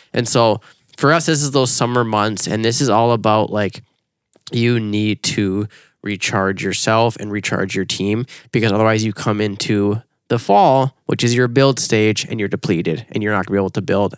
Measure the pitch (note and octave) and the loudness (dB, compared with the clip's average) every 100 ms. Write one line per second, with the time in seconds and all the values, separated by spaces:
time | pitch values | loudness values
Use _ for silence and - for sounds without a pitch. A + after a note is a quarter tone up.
0 | _ A#2 A#2+ B2+ A2+ G#2 - _ _ - | _ -4 0 2 4 2 -4 _ _ -2
1 | C#3 E3 E3 D3+ D3 C3+ B2+ - A#2+ B2 | 2 2 2 0 0 0 0 0 0 0
2 | A#2 G#2+ G#2+ G#2 - G#2+ A2+ B2 C#3 G#2+ | 0 0 0 -2 -4 -2 0 0 2 4
3 | A#2 A#2 A2 A2 G#2 G#2 G2 - - _ | 4 2 2 2 0 -2 -4 -6 -20 _
4 | _ _ _ _ - A#2+ A#2+ A#2+ G#2+ G#2 | _ _ _ _ -8 -2 0 0 0 -2
5 | G#2+ G#2 - - G2+ G2 G2+ - _ _ | -2 -2 -4 -2 0 -2 -4 -10 _ _
6 | G2+ G2 - A2 F#2+ F#2+ F#2+ E2+ - A2 | -10 -6 -4 0 0 -2 -4 -4 0 2
7 | A#2 - G#2 G#2 - G#2 F#2+ F#2+ F#2+ - | 2 -2 -8 -6 -4 -4 -4 -4 -4 -2
8 | F#2+ A2 B2 - - - A2 G2+ A2 A2 | -2 -2 -4 -12 -6 0 2 2 2 2
9 | A2 G2 - G#2 G#2+ G2 - G#2 G2+ A2 | -2 -4 -2 -2 -2 -4 -2 0 0 -2
10 | - _ - A#2+ - G3+ F3+ C3+ C3 - | -6 _ -4 -2 2 4 6 4 2 -4
11 | - - A#2+ A#2+ B2 A#2+ C3+ C3 - A2 | -6 -2 0 2 2 4 2 2 0 2
12 | G#2+ G#2 - A2+ G2 F#2+ - F2 E2 D#2+ | 2 0 -4 -4 -4 -4 -2 -2 -2 -4
13 | - - G#2 G#2 F#2 G2 F#2+ G#2+ F#2 G2 | -6 -6 -2 -2 0 -2 -2 -4 -2 0
14 | G2 | 0